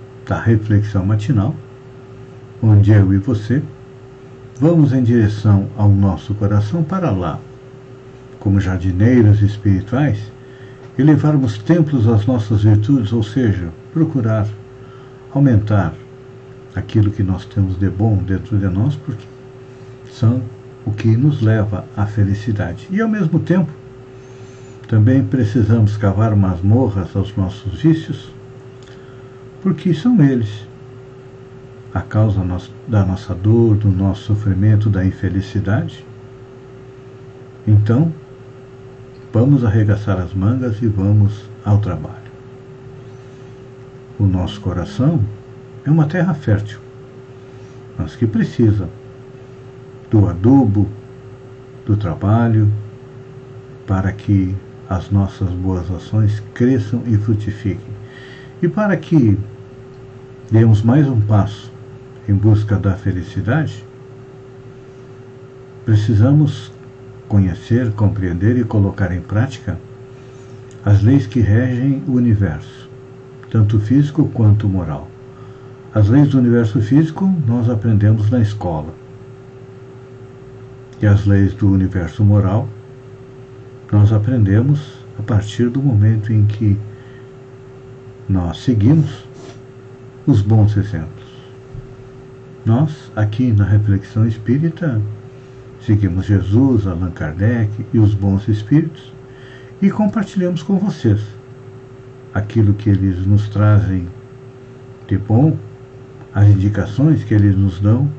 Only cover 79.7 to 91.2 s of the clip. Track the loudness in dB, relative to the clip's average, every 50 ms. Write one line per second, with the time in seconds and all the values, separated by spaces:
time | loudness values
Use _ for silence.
79.7 | -20 -20 -20 -20 -20 -20 -20 -20 -20 -20 -20 -20 -20 -20 -20 -20 -20 -20 -20 -20
80.7 | -20 -20 -20 -20 -8 -2 2 4 4 4 4 4 4 4 4 2 2 0 0 2
81.7 | 2 2 2 0 -2 -4 -6 -4 -2 0 2 4 4 4 4 2 0 -2 -2 -4
82.7 | -8 -14 -20 -20 -20 -20 -20 -20 -20 -20 -20 -20 -20 -20 -20 -20 -20 -20 -20 -20
83.7 | -20 -20 -6 0 2 4 4 6 4 2 0 0 0 2 2 4 4 4 4 2
84.7 | 0 0 -2 -6 -16 -20 -20 -16 -14 -10 -4 -2 0 0 0 -2 -2 -2 -2 -2
85.7 | 0 0 0 2 2 4 4 4 2 0 0 0 2 2 2 2 0 0 0 0
86.7 | 0 0 -2 -8 -16 -18 -20 -20 -20 -20 -20 -20 -20 -20 -20 -20 -20 -20 -20 -20
87.7 | -20 -20 -20 -20 -20 -20 -20 -20 -20 -14 -6 -4 -2 -2 -2 -4 -6 -6 -2 -2
88.7 | 0 2 4 4 4 4 2 0 -4 -12 -16 -20 -20 -20 -20 -20 -20 -20 -20 -20
89.7 | -20 -20 -20 -20 -20 -20 -20 -20 -20 -4 0 2 2 2 2 2 4 4 4 4
90.7 | 2 0 -2 -4 -6 -8 -10 -10 -14 -16